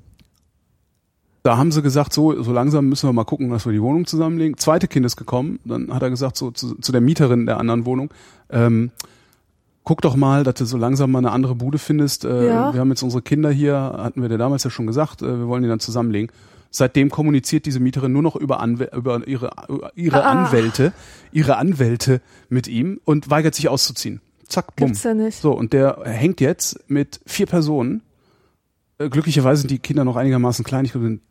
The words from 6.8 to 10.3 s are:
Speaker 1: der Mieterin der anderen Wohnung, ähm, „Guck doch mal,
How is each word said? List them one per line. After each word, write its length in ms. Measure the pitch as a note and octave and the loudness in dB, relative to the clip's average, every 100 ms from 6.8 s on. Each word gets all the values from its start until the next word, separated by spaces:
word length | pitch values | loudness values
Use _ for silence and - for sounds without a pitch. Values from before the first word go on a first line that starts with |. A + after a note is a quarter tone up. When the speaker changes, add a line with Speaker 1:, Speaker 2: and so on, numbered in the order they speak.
| - | 2
Speaker 1:
der 80 | B2 | 4
Mieterin 440 | B2 D#3+ C3 A#2+ A#2 | 6 6 6 4 2
der 120 | A2 | 0
anderen 280 | A#2 A#2 A#2+ | 0 0 0
Wohnung, 280 | B2+ D3 - - _ _ | -4 -4 -12 -20 _ _
ähm, 420 | A#2 A#2 A2+ A#2+ - - _ _ _ _ _ _ _ - | 2 4 4 0 -6 -20 _ _ _ _ _ _ _ -4
„Guck 160 | D#3+ | 0
doch 160 | D#3+ C3 | 2 4
mal, 260 | C#3 | 4